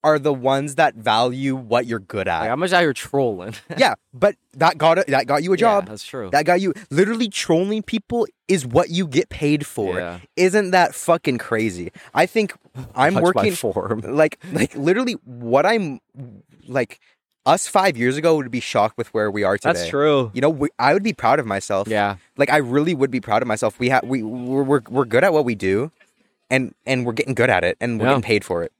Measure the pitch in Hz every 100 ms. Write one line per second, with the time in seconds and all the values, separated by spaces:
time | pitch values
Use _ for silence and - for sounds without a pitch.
0 | 151 151 143 135 123 135 143 139 151 113
1 | 110 110 123 127 135 131 117 117 120 113
2 | 95 104 95 85 85 127 180 180 170 127
3 | - 139 127 98 92 113 _ 170 254 107
4 | _ 131 202 165 _ 139 160 160 156 165
5 | 190 135 120 143 170 185 233 202 180 107
6 | - 135 101 90 156 180 196 165 - 139
7 | 196 226 226 - - 165 190 220 - 226
8 | - 240 220 _ - 185 127 127 175 165
9 | 175 135 165 - 147 147 143 - 98 92
10 | 87 90 - - 185 202 190 185 170 -
11 | - 165 - 120 - 113 110 87 87 -
12 | - 127 180 226 202 - _ 131 131 -
13 | 143 190 170 185 101 92 113 98 92 107
14 | 107 139 156 - 180 - 120 - 143 196
15 | 247 208 - 120 117 127 170 226 175 131
16 | _ - 123 101 _ _ - 127 120 -
17 | _ _ _ _ - 170 - 202 190 123
18 | 123 139 160 156 127 120 - 117 104 -
19 | 117 113 107 101 98 101 151 175 170 143
20 | 151 143 120 104 139 151 143 _ 123 175
21 | 208 175 117 143 117 98 - 98 104 107
22 | 101 98 _ - 139 151 127 135 156 160
23 | 135 123 104 107 123 107 113 - 123 131
24 | 117 131 107 123 123 135 135 143 107 123
25 | 123 117 185 156 123 107 95 98 147 _
26 | _ _ _ _ _ 131 123 _ - 131
27 | 120 113 147 127 123 95 87 - 117 113
28 | 117 139 113 107 - 87 82 _